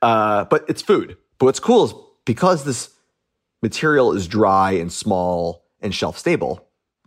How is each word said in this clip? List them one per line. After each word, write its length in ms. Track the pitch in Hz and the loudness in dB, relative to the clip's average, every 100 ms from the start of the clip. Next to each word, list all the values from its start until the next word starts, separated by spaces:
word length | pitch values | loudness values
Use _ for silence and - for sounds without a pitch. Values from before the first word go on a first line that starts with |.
Uh, 420 | 120 110 107 104 | 0 2 2 0
but 220 | - 156 - | 0 0 -2
it's 140 | - | -4
food. 340 | - 175 90 - _ - | 0 0 -2 -12 _ 0
But 80 | 131 | 0
what's 140 | - | 2
cool 240 | - 233 | 2 4
is 100 | 135 - - _ - | 2 -2 -20 _ -6
because 380 | 113 180 175 | 0 0 0
this 260 | 143 123 - _ _ _ _ _ _ _ | -2 -8 -10 _ _ _ _ _ _ _
material 500 | 113 - 156 147 120 | -6 -2 0 2 2
is 160 | 90 87 | 0 -2
dry 440 | 104 104 95 95 | 0 2 4 2
and 200 | 92 85 | 0 -4
small 720 | - 110 92 90 87 85 85 _ _ | -8 -4 -2 -2 -2 -4 -8 _ _
and 140 | 104 | -8
shelf 240 | 92 82 - | -6 -6 -4
stable, 500 | - - 67 90 _ _ _ _ | -2 -2 -4 -8 _ _ _ _